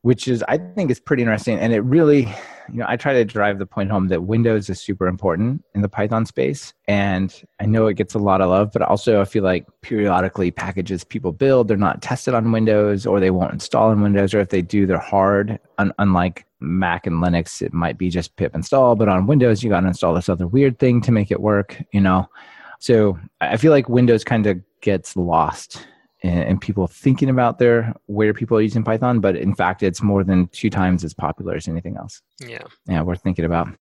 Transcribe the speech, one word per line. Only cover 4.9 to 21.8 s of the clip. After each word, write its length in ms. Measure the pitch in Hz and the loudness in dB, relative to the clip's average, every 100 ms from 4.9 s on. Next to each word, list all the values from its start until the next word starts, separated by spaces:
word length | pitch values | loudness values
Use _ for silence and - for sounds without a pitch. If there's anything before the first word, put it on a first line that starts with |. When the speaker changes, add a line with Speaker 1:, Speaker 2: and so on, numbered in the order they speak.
| 95 90 | -4 -2
Speaker 1:
important 560 | 90 95 85 113 143 _ | -2 -2 -2 -2 -4 _
in 80 | 101 | -4
the 80 | 101 | -4
Python 360 | - 104 113 110 | -2 -2 -2 -4
space. 460 | - 139 139 - _ - | -2 -4 -4 -12 _ -4
And 460 | 101 101 95 95 - - - | -2 0 -2 -4 -8 -20 -6
I 60 | 104 | -2
know 220 | 110 110 | 2 2
it 80 | 95 | 0
gets 180 | 95 | -4
a 60 | 107 | -2
lot 200 | 101 95 | 0 2
of 100 | 92 | 4
love, 220 | 92 104 | 2 2
but 120 | 110 | 0
also 360 | - 101 - 104 | 0 0 2 0
I 60 | 98 | 0
feel 180 | 110 | 0
like 220 | 95 87 - _ | 0 -2 -6 _
periodically 680 | - 110 101 90 92 - 90 | -6 -2 0 0 -2 -2 -4
packages 520 | - 92 95 90 90 | -4 -8 -8 -6 -8
people 280 | - - - | -8 -6 -6
build, 360 | - 135 131 110 | 0 2 4 2
they're 80 | 101 | 2
not 280 | 101 - | 0 -2
tested 320 | - 127 - 120 | -6 -6 -2 0
on 160 | 113 | 2
Windows, 560 | 113 110 107 104 101 101 | 2 2 2 2 0 0
or 120 | 98 | 2
they 120 | 92 | 2
won't 220 | 92 87 | 2 -2
install 360 | - - 120 110 | -6 -2 2 4
on 120 | 104 | 4
Windows, 300 | 104 101 98 104 | 4 2 2 0
or 40 | |
if 100 | 98 | 0
they 120 | 98 | -2
do, 240 | 87 104 95 | 0 0 2
they're 140 | 90 | 0
hard, 600 | - 98 98 101 104 110 _ - | 0 2 2 2 0 -8 _ -2
un-, 140 | 101 - | -2 0
unlike 480 | 101 90 90 - _ _ | 2 2 0 -4 _ _
Mac 440 | 69 92 90 87 - | -4 -2 0 -2 -2
and 160 | 85 | -2
Linux, 380 | 90 85 82 - | 0 0 -4 -8
it 100 | 92 | -6
might 240 | 82 82 - | -2 -4 -4
be 120 | 92 | -4
just 260 | 87 85 - | -4 -8 -6
pip 180 | 82 | -6
install, 420 | - 90 139 123 110 | -4 -2 2 4 4
but 140 | 110 | 2
on 160 | 92 98 | 2 2
Windows, 380 | 147 123 104 | 4 4 2
you 60 | 117 | 0
gotta 160 | 90 92 | 2 0
install 260 | 90 85 | 0 0
this 160 | 85 90 | 0 -2
other 160 | 87 87 | -4 0
weird 320 | 120 139 120 | 2 2 2
thing 240 | 127 120 | 2 2
to 100 | 120 | 2
make 200 | 110 101 | 0 0
it 100 | 98 | -2
work, 400 | 104 101 98 - | 0 0 -2 -12